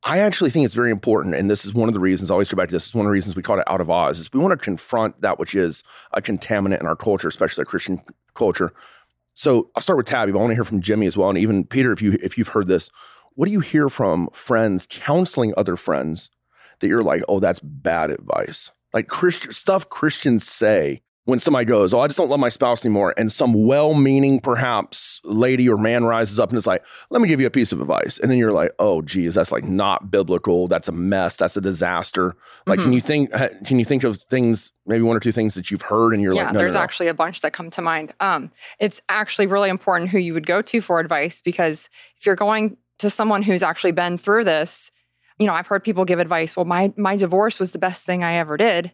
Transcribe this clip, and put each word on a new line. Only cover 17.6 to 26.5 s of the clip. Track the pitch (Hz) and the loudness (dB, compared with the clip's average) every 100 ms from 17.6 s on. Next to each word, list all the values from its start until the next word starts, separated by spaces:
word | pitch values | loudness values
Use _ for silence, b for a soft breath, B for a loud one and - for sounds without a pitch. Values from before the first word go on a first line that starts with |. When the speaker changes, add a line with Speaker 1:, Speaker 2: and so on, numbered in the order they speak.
| 73 73 80 85 78 | -8 -8 -2 -2 -2
Speaker 1:
advice"? | 71 50 50 50 - - _ _ | -4 -4 -4 -4 -8 -14 _ _
Like | 110 - | -6 -4
Christ-, | - 180 170 - | 0 0 0 -8
stuff | - - 190 - | -6 0 -2 -2
Christians | - 151 - 147 117 | -2 -2 0 0 0
say | - - 107 104 73 69 _ _ - | 0 0 2 2 2 -4 _ _ -2
when | 127 | 0
somebody | 170 139 117 | 2 0 2
goes, | 117 95 | 4 4
"Oh, | 117 | 4
I | 143 | 2
just | 143 | 0
don't | 165 | 0
love | 143 | 2
my | 127 | 0
spouse | - 123 117 | 0 0 0
anymore," | 120 104 95 - | 0 2 2 0
and | 110 | -2
some | - 131 | 0 2
well-meaning, | 110 107 139 151 151 135 135 139 135 | 4 4 4 4 4 4 4 4 2
perhaps, | 131 120 127 113 - - - - | 2 0 0 -2 -4 -8 -8 -8
lady | - 107 123 127 123 | -4 2 2 4 4
or | 107 | 4
man | 110 120 | 2 2
rises | 117 113 113 104 | 2 0 0 0
up | |
and | 113 | 0